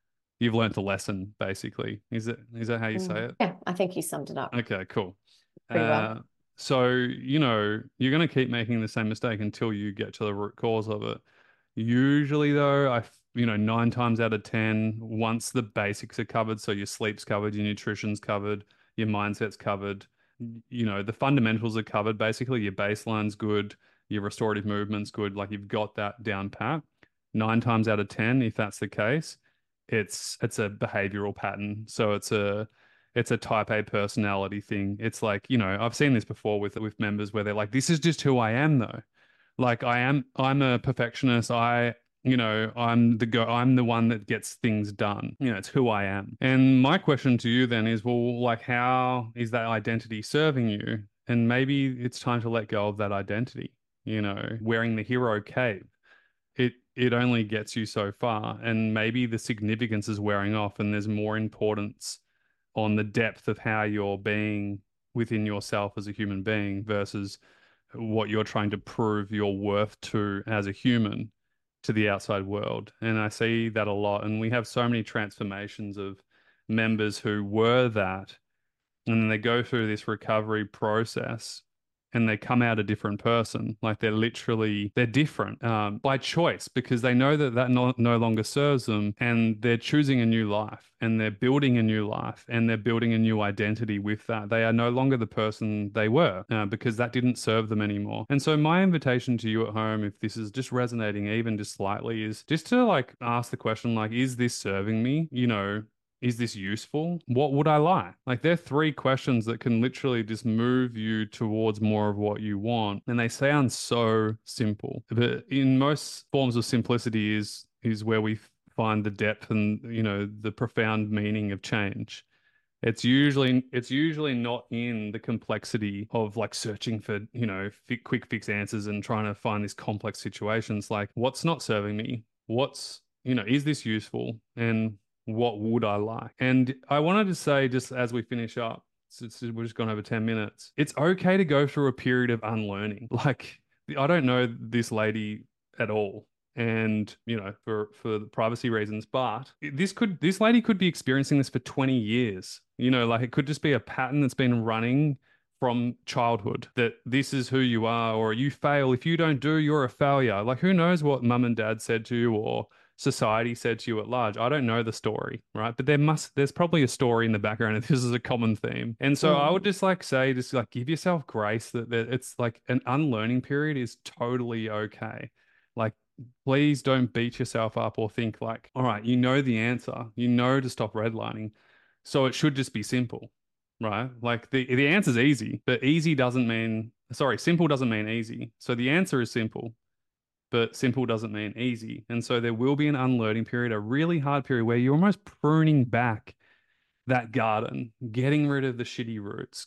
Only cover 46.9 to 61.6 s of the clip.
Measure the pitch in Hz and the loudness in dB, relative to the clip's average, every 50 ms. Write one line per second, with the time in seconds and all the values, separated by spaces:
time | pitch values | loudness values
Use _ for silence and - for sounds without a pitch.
46.9 | 170 196 - - 143 123 - 135 123 113 - 120 117 123 127 117 120 113 107 113 | 4 2 4 2 2 2 4 2 2 2 2 2 2 4 4 2 2 2 2 2
47.9 | 113 107 107 123 120 120 120 123 120 120 123 120 117 113 - - 123 120 123 127 | 0 0 0 0 0 0 0 0 0 0 0 0 0 0 -2 -2 0 0 2 2
48.9 | 127 127 127 127 127 123 117 117 113 120 120 113 117 120 113 113 113 110 107 120 | 2 2 2 2 0 -2 -4 -6 -6 -6 -4 -2 -2 -2 0 0 0 -2 0 0
49.9 | 117 113 - 110 110 107 107 - - 147 156 156 139 131 117 113 104 104 - 113 | -2 -2 -4 -6 -8 -8 -6 -2 0 2 2 2 2 2 0 0 0 -2 -2 -4
50.9 | 113 110 101 - _ _ _ - 120 120 117 113 120 127 135 131 143 139 135 135 | -4 -6 -6 -10 _ _ _ 0 2 2 4 4 4 2 2 2 2 0 0 0
51.9 | 127 123 123 123 - - - 127 120 117 110 117 117 113 107 - 110 104 101 104 | -2 -4 -6 -6 -6 -6 -4 -2 -2 -2 -2 -2 -2 -2 -2 -2 -2 -2 -2 -2
52.9 | 101 104 107 101 101 98 98 101 101 110 127 131 - - - - _ _ _ _ | -2 -2 -4 -2 -2 -4 -4 -4 -4 -4 -4 -4 -6 -10 -12 -12 _ _ _ _
53.9 | _ _ - 113 110 107 104 101 98 104 - - 113 113 107 113 117 113 117 117 | _ _ -10 -6 -4 -2 -2 -4 -4 -6 -6 -8 -8 -6 -2 0 0 0 0 0
54.9 | 113 110 107 - 123 123 127 117 107 104 98 - - 127 127 120 101 95 - - | -2 -2 -2 -2 0 0 2 0 0 -2 -4 -4 -4 -2 0 0 -2 -4 -8 -20
55.9 | _ _ _ _ _ _ _ _ _ _ _ _ _ - 127 123 - _ _ _ | _ _ _ _ _ _ _ _ _ _ _ _ _ 0 0 0 0 _ _ _
56.9 | - 127 123 123 117 120 123 123 120 117 110 104 110 107 107 - - 120 110 107 | -4 0 0 2 2 2 2 2 2 2 0 0 -2 -6 -6 -6 -6 -4 -4 -4
57.9 | - 113 101 101 98 - - 120 110 107 110 113 110 107 110 117 113 110 110 110 | -2 -2 -2 -4 -4 -4 -2 -2 -2 -2 -4 -6 -8 -6 -4 -2 0 0 0 0
58.9 | 110 110 107 113 113 127 123 117 113 107 - - 120 107 107 104 110 110 123 110 | 0 0 0 0 0 0 0 0 -2 -4 -4 -4 -4 -2 -2 -2 -2 -2 -2 -2
59.9 | 110 104 101 - 107 101 104 104 101 101 98 101 104 107 104 101 - - 104 104 | -2 -2 -2 -4 -4 -2 -2 0 0 0 0 0 0 0 -2 -4 -4 -4 -2 -2
60.9 | 104 104 101 107 107 104 107 107 107 110 110 107 - - | -2 -2 -2 -4 -4 -2 -2 -2 -2 -2 -4 -4 -4 -2